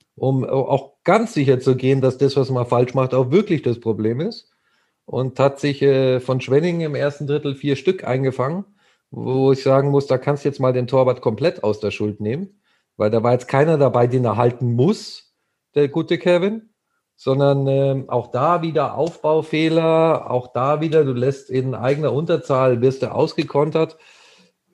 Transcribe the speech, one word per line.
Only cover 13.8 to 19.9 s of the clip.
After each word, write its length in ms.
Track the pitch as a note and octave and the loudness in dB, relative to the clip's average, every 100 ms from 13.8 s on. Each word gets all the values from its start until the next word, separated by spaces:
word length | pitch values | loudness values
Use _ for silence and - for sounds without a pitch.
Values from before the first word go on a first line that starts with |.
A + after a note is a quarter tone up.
| C3+ A#2 B2 | 2 2 2
den 180 | B2+ | 0
er 140 | A#2+ G#2 | 0 0
halten 360 | B2 A#2+ B2 | 0 0 -2
muss, 600 | A#2+ D3+ A3 - - _ _ _ _ _ D3 | 0 0 0 -6 -20 _ _ _ _ _ -2
der 120 | C#3+ | 0
gute 300 | D#3 D#3 F3 | -2 -4 -2
Kevin, 520 | F3+ F3 F#3+ A3 - _ _ _ _ _ | 2 2 2 -4 -12 _ _ _ _ _
sondern, 500 | - C3+ C#3+ C#3 C3+ | -2 2 2 2 0
ähm, 420 | C3+ C#3 C3+ C3 | 0 0 -2 -2
auch 220 | B2 A2 | -4 -4
da 300 | B2 D3+ F3 | -2 0 0
wieder 340 | E3 D3+ C3 G#2+ | -2 -2 -2 -2
Aufbaufehler, 1400 | D#3+ E3+ D3+ D#3+ D#3 D#3 D#3+ D#3+ E3 | -6 -2 -2 0 0 -2 0 2 2